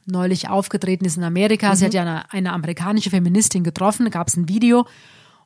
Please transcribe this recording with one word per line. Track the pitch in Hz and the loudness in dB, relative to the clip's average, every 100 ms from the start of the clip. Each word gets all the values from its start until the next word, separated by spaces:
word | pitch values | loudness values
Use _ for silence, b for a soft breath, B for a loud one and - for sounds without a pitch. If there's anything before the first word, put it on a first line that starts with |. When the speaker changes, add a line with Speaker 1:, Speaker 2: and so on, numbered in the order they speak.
Speaker 1:
neulich | 185 180 185 185 - | -6 -2 0 -2 -2
aufgetreten | 196 190 185 185 185 | -2 -2 -4 -2 -2
ist | 185 160 | -2 -2
in | |
Amerika. | 170 175 208 214 208 196 | -2 0 2 2 2 4
Sie | |
Speaker 2:
Mhm. | 202 | 2
Speaker 1:
hat | |
ja | 190 | 0
eine, | 170 160 - | -2 -6 -6
eine | 196 185 | -4 -2
amerikanische | 175 156 170 175 214 196 | -4 -6 -6 -2 -2 0
Feministin | 185 175 190 220 190 | 0 2 2 2 0
getroffen, | 170 160 190 214 233 | -2 0 0 0 -2
da | |
gab's | 170 170 175 | -2 -4 -2
ein | 165 | -2
Video. | 214 240 240 240 b b b b b | 2 4 4 2 b b b b b